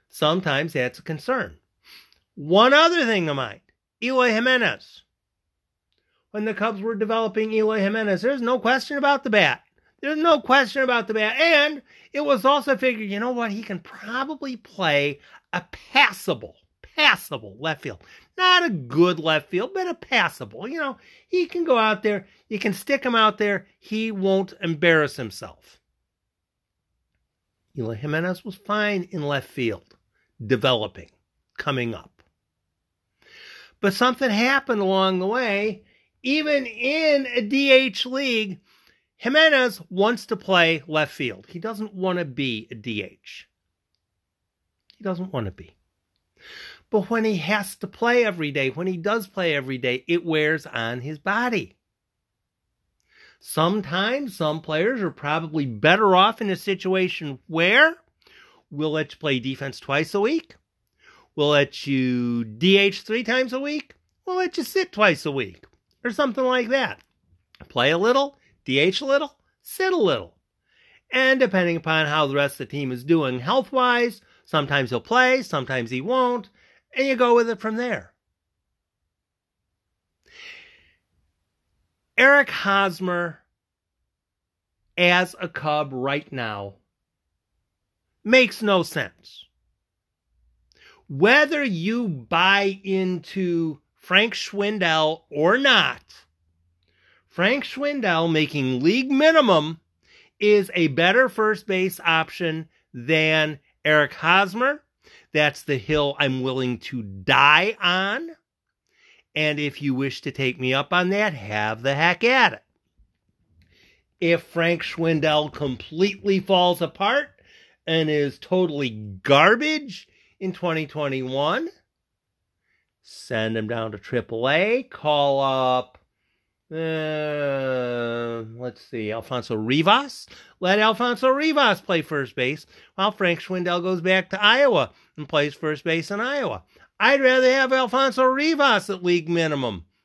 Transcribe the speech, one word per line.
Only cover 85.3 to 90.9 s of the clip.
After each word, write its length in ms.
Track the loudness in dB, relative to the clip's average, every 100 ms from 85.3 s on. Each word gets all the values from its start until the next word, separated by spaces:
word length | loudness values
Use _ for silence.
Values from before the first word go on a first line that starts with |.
| -6
a 80 | -10
Cub 420 | -6 -4 -2 -4
right 380 | -4 -4 -4 -6
now, 420 | -8 -8 -8 -10 -14 _ _ _ _ _ _ _ _ _ _ _ _ _ _
makes 380 | 4 4 4 0
no 200 | 2 2
sense. 640 | 0 -4 -8 -10 -20 -20 -20 _ _ _ _ _ _ _ _ _ _ _ _ _ -20